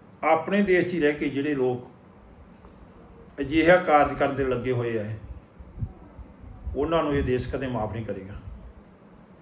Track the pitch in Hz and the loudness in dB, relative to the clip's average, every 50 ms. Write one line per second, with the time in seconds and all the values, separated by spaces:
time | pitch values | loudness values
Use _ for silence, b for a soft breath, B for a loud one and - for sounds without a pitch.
0 | - - - - - 151 160 160 165 180 190 202 202 180 180 175 165 - - 165 | -20 -20 -12 -4 2 2 2 2 2 0 0 2 2 4 4 2 2 2 0 2
1 | 147 147 151 151 160 147 127 135 139 151 147 135 127 127 123 123 - - - - | 2 2 0 0 -2 -4 -2 -2 -2 -2 0 0 0 0 0 -2 -6 -12 -20 -20
2 | - - - - - - - - - - - - - - - - - - - - | -20 -20 -20 -20 -20 -20 -20 -20 -20 -20 -20 -20 -20 -20 -20 -20 -20 -20 -20 -20
3 | - - - - - - - - 143 127 147 165 156 165 180 175 - 160 151 147 | -20 -20 -20 -20 -20 -18 -10 -8 -6 0 2 4 6 8 6 6 6 6 6 6
4 | 143 139 135 135 143 139 135 131 139 131 123 120 113 127 127 120 117 120 113 110 | 6 4 2 0 0 0 0 0 0 0 -2 -2 -2 -2 -2 -2 -2 -2 -2 -4
5 | 104 107 110 - - - - - - - - - - - - - - - - - | -4 -6 -8 -10 -12 -14 -16 -18 -18 -20 -20 -20 -20 -18 -10 -8 -8 -8 -8 -12
6 | - - - - - - - - - - - - - - - 127 143 160 165 165 | -20 -20 -20 -20 -20 -20 -20 -20 -20 -20 -18 -14 -12 -8 -4 -2 -2 2 2 2
7 | 156 147 143 143 135 127 127 123 123 - - 131 135 131 123 110 107 104 101 117 | 2 2 0 0 0 0 0 0 -2 -4 -6 -6 -4 -4 -4 -4 -4 -4 -4 -6
8 | 110 104 101 98 92 95 104 - - - - - - - - - - - - - | -8 -8 -8 -8 -10 -12 -14 -14 -14 -16 -16 -16 -18 -20 -20 -20 -20 -20 -20 -20
9 | - - - - - - - - | -20 -20 -20 -20 -20 -20 -20 -20